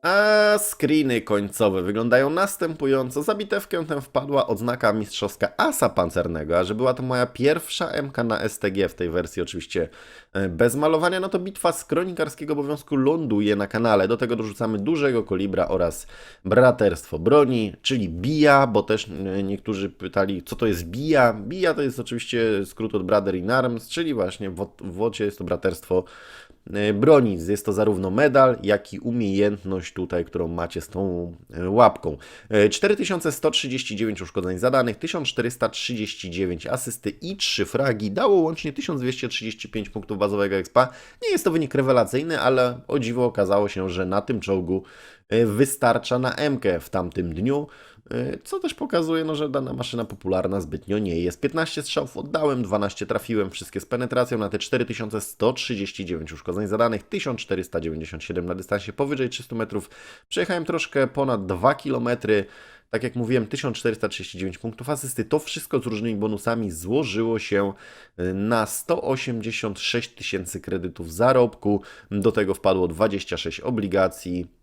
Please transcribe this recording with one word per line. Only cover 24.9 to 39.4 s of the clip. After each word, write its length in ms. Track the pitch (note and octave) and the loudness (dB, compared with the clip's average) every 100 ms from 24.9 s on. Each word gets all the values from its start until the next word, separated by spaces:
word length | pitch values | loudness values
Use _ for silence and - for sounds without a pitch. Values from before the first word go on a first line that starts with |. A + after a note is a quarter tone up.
wocie 320 | F2 A2+ G2 G#2 | -2 -2 0 -4
jest 120 | - | -4
to 60 | |
braterstwo, 600 | F2 F2 F#2+ F2 - F2+ F2+ - - - - - - | -4 -2 -2 -4 0 0 0 -14 -20 -20 -20 -20 -10
e, 200 | G2+ G#2 | -2 0
broni. 440 | G2+ C3+ D3+ A#2 F#2 E2 | 4 8 8 6 0 -2
Jest 180 | G2+ - | -2 0
to 80 | |
zarówno 380 | G2 G#2+ F#2+ F#2+ | 2 2 2 0
medal, 460 | G2+ D3 C3+ C3 A2+ | 2 4 6 6 4
jak 300 | G2 G#2 - | 2 0 0
i 60 | G2 | -10
umiejętność 960 | A#2+ A#2+ G#2 G2 G#2 G2+ F#2+ F#2+ E2+ - | -4 -2 0 2 2 0 -6 -6 -6 -8
tutaj, 300 | F2 F2+ E2+ | -4 -2 -2
którą 220 | - E2 | -4 -4
macie 340 | E2+ E2+ - | -4 -4 -6
z 80 | - | -8
tą, 440 | F2+ G2 F2 F2 F2 - | -4 -2 -2 -6 -10 -14
e, 160 | D#2+ F2+ | -6 0
łapką. 480 | G#2+ A#2 - E2+ D2 - - - | 8 8 6 -8 -8 -12 -20 0
E, 200 | G#2+ G#2 | 6 6
cztery 260 | - G3+ G#3 | 6 2 2
tysiące 360 | E3+ F3+ E3 | 0 -2 -2
sto 200 | C#3 D#3 | 0 0
trzydzieści 440 | - C#3+ B2+ - G#2 | 0 -2 -6 -6 -4
dziewięć 260 | A2 G2+ | -4 -4
uszkodzeń 360 | F2+ - F2+ F#2 | -6 -4 -4 0
zadanych, 400 | B2 C3 A#2+ G#2 | 2 2 0 -2
tysiąc 300 | E3 F3 C#3 | -6 -4 -4
czterysta 420 | - A#2 - A2 | -2 -4 -2 -4
trzydzieści 640 | - - B2 G#2+ - F#2+ | -4 -6 -4 -6 -8 -10
dziewięć 360 | E2+ F#2+ E2+ - | -4 -2 -2 -4
asysty 420 | B2+ - - G#2+ | -6 -6 -6 -8
i 280 | - - G3 | -8 -10 -6
trzy 280 | - - G2 | -4 -2 -2
fragi 460 | - C3+ A2 G#2 | 0 0 0 -2
dało 240 | G2 B3 G3 | -2 2 4
łącznie 380 | D#3+ E3 D#3 | 2 -2 -8
tysiąc 280 | C#3 - D3+ | -8 -6 -4
dwieście 260 | B2 B2+ B2 | -4 -4 -6
trzydzieści 420 | - | -6